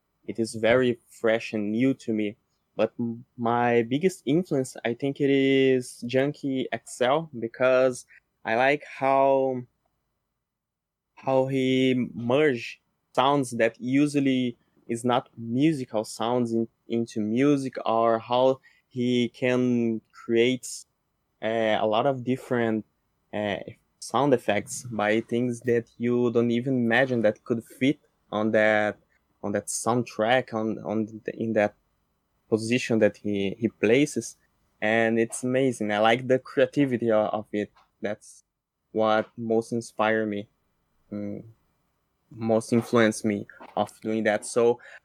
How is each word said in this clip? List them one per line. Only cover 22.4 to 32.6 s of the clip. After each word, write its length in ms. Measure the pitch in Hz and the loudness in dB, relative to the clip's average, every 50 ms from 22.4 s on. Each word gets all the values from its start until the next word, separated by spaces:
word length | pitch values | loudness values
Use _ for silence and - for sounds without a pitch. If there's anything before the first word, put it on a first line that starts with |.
| - - 127 120 117 113 110 110 - _ _ _ _ _ _ _ _ _ - | -4 -2 0 0 2 0 0 -2 -4 _ _ _ _ _ _ _ _ _ -6
uh, 220 | 104 104 104 98 - - - - _ _ _ _ _ | -4 -4 -4 -4 -6 -8 -12 -18 _ _ _ _ _
sound 320 | - - - 117 139 147 131 | -8 -4 -2 0 2 2 2
effects 540 | 117 - - 101 104 - - - - - 120 | 2 2 0 -2 -2 -4 -6 -10 -12 -12 -8
by 300 | 113 104 104 107 107 113 | -4 -2 0 0 0 0
things 400 | 113 - 117 117 123 123 120 120 | -2 -2 -4 -2 -2 -4 -4 -4
that 260 | - 123 117 120 117 _ _ | -2 0 0 0 -2 _ _
you 340 | - 117 120 120 120 123 120 | -6 -2 0 0 2 2 2
don't 180 | 117 120 120 120 | 2 2 0 0
even 240 | 117 120 120 139 135 123 120 | 0 -2 -2 -2 -2 0 0
imagine 360 | 113 113 120 139 131 127 117 | 2 2 2 2 2 0 0
that 220 | 107 104 110 - - | 2 0 0 -2 -4
could 180 | - 120 113 - - - - | -6 -6 -6 -6 -10 -6 -2
fit 200 | 127 139 156 - _ _ _ _ _ _ | 0 0 0 -2 _ _ _ _ _ _
on 180 | - 104 107 110 | -4 -2 0 2
that, 460 | 107 110 107 107 107 107 107 104 101 - _ _ _ _ _ _ _ _ - | 2 4 4 4 4 2 0 -2 -4 -8 _ _ _ _ _ _ _ _ -6
on 80 | 104 | -4
that 160 | 101 104 - | -4 -4 -6
soundtrack, 880 | - - - - 113 117 123 117 - - - 107 113 127 131 123 - 117 | -6 -8 -4 -2 0 0 0 -2 -4 -4 -2 0 2 2 0 0 -2 -6
on, 260 | 110 110 110 107 107 | -4 -4 -4 -6 -6
on 260 | - - 104 110 110 107 110 107 - | -6 -4 -4 -4 -4 -6 -8 -12 -10
the, 100 | - - | -10 -8
in 140 | 107 113 113 | -6 -4 -2
that 240 | 110 110 104 104 - _ _ _ _ _ _ _ _ _ _ _ _ _ _ - | 0 0 0 0 -2 _ _ _ _ _ _ _ _ _ _ _ _ _ _ -2
position 480 | 117 110 | -2 -2